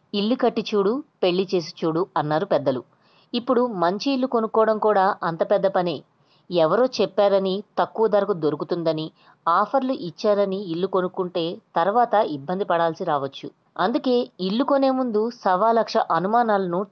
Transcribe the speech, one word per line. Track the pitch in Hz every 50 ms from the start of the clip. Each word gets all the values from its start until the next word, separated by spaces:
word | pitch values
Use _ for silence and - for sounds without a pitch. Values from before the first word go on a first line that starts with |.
| _ _ -
"ఇల్లు | 202 196 220 262
కట్టి | 262 269 233 - 233 208 - 220
చూడు, | 202 196 196 233 285 294 _ _ _ -
పెళ్లి | 185 175 180 202 190 196
చేసి | 180 156 - - - -
చూడు" | 165 156 160 190 - _
అన్నారు | 165 147 151 151 160 196
పెద్దలు. | 196 175 147 135 143 131 123 - _ _ _ _ _ _ _ _ _ -
ఇప్పుడు | 240 233 - 254 233 247
మంచి | 247 220 180 170 170 190 208 - 277 277
ఇల్లు | 254 254
కొనుక్కోవడం | 262 254 233 220 214 - 220 220 214 220 208
కూడా | 208 214 208 196 185 196 - - -
అంత | 175 165 165 202 196
పెద్ద | 208 190 180
పనే. | 190 190 190 175 175 151 127 - _ _ _ _ _ _ _ _ -
ఎవరో | 175 175 160 156 175 220 254
చెప్పారని | 254 - - 202 185 - - 202 202 196 196 190 190 185 202 208 _ _ -
తక్కువ | 180 - - - 220
ధరకు | 214 202 202 196 190 208
దొరుకుతుందని, | 170 156 147 147 147 170 156 180 170 165 165 156 156 156 156 - _ _ - _ _ _ 165
ఆఫర్లు | 170 185 208 208 - 269 262 254 -
ఇచ్చారని | - - 175 151 - - 214 208 202 202 190 190 196 214 175 160
ఇల్లు | 170 180
కొనుక్కుంటే | 190 190 190 180 180 - - 185 180 180 180 165 165 190 220 - _ -
తర్వాత | 165 170 190 208 247 240 240 226
ఇబ్బంది | 202 - - 151 139 139 156 185 190 202
పడాల్సి | 185 175 170 170 165 160 - 196
రావచ్చు. | 175 151 143 139 135 - - - 139 - _ _ _ _ -
అందుకే | 170 202 247 294 - 262 247 240 254 - - -
ఇల్లు | 185 190 202 233 277
కొనే | - 285 277 269 269
ముందు | 262 254 262 247 208 208 220 240
సవా | 233 - - 202 180 180 214 226 233
లక్ష | 226 220 - -
అనుమానాలను | 220 - - 175 165 175 202 220 240 240 220 208 196 196 175 170 180 208 202